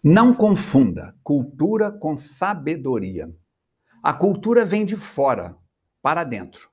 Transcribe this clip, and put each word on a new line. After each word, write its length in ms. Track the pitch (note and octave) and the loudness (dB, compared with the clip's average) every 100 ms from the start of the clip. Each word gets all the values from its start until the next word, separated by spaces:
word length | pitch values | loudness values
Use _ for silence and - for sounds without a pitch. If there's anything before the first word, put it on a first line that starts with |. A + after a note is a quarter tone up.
Não 300 | D3 F#3+ A#3+ | 6 6 6
confunda 800 | B3 G#3+ G3 - - A2+ E2+ - _ | 6 4 2 2 2 2 -2 -12 _
cultura 680 | - C#3+ A#2+ - E3+ A3 G#3 | -4 -2 -2 -2 -2 0 -2
com 240 | G#3 D#3 C#3+ | -4 -8 -8
sabedoria. 1160 | - - F#3+ F#3+ C#3+ D#3+ C3+ A#2+ F#2+ F#2 D2+ E2+ _ _ _ _ _ _ | -10 -6 -4 -4 -6 -6 -4 -4 -6 -10 -12 -18 _ _ _ _ _ _
A 100 | C#3+ | -4
cultura 520 | C#3 F#3+ F3+ A3 A#3+ | 0 0 0 2 2
vem 200 | G3+ G#3 | 2 -2
de 120 | G3+ G#3+ | -2 -6
fora 580 | - - C#3 A2+ F2 - _ _ _ _ | -8 -2 0 0 -6 -16 _ _ _ _
para 220 | C3+ D#3+ | -4 -2
dentro 440 | D#3+ A2+ F2+ - - | -4 -8 -12 -20 -20